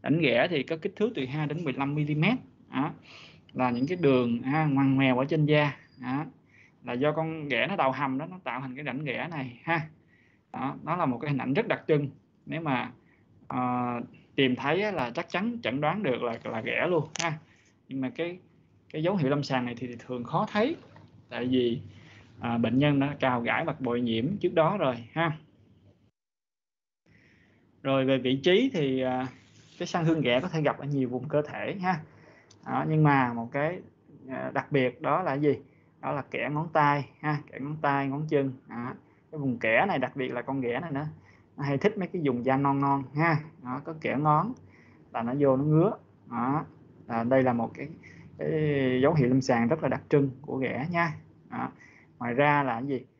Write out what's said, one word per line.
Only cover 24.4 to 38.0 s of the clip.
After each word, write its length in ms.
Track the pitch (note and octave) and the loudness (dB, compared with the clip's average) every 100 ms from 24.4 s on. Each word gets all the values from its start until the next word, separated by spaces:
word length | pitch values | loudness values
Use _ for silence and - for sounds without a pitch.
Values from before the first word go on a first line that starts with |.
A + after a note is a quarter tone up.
| F3+ | 0
đó 240 | F3 D#3 G3+ | 4 2 2
rồi 180 | D3 A#2+ A2+ | 0 -2 -6
ha. 240 | D#3 E3 D#3 - _ _ _ _ _ _ _ _ _ _ _ _ _ _ _ _ _ _ _ _ _ _ _ | -2 -2 -2 -12 _ _ _ _ _ _ _ _ _ _ _ _ _ _ _ _ _ _ _ _ _ _ _
Rồi 220 | C#3 C3+ C3 | 0 2 4
về 120 | C3+ | 2
vị 220 | B2 C3+ | 2 2
trí 280 | F3 F#3+ C4 | 4 4 4
thì, 280 | G3 C#3 C3 | 0 0 0
à, 260 | B2+ B2+ C3 - - - - - | 0 -2 -4 -10 -20 -20 -20 -10
cái 80 | E3+ | -4
sang 180 | F3+ E3 | 0 2
thương 160 | D#3+ | 2
ghẻ 180 | B2 B2 | 4 2
có 60 | F3 | 2
thể 140 | D#3+ | 0
gặp 160 | C#3+ - | 0 0
ở 80 | C#3 | -4
nhiều 240 | C#3 B2+ | -2 -2
vùng 200 | B2 B2+ | -4 -2
cơ 120 | D3 | -2
thể 340 | D3 A#2+ G#2 F#3+ | -2 -6 -8 -4
ha. 180 | F#3 E3+ - - - - _ - - | -2 -2 -4 -20 -20 -20 _ -18 -6
Đó, 200 | B2+ D3+ | -4 0
nhưng 140 | D#3 | 4
mà 300 | D3+ C#3 B2+ | 6 6 2
một 160 | A#2 A#2 | -2 -6
cái, 280 | C#3 D#3 F3+ - _ _ - C3 | -2 -2 -4 -14 _ _ -20 -14
à, 220 | C3 C3 | -8 -4
đặc 180 | C3+ - | -4 0
biệt 300 | D3 B2+ - | 2 2 0
đó 200 | C#3 D#3 | 0 0
là 120 | F3+ | 0
gì? 260 | C3+ D3 D3 - _ _ _ | 2 2 0 -4 _ _ _
Đó 100 | C#3 | -6
là 100 | C#3+ | -6
kẽ 280 | - A#2+ A#2+ | -6 -6 -4
ngón 160 | D3+ D#3+ | -4 0
tay 360 | D#3+ D3 C#3+ C3+ - | 4 4 4 -2 -6
ha, 180 | D3+ D3 D3+ | -4 -4 -6
kẽ 60 | - | -10
ngón 160 | C#3 D#3 | -8 -2
tay, 260 | D3 C#3 | 0 0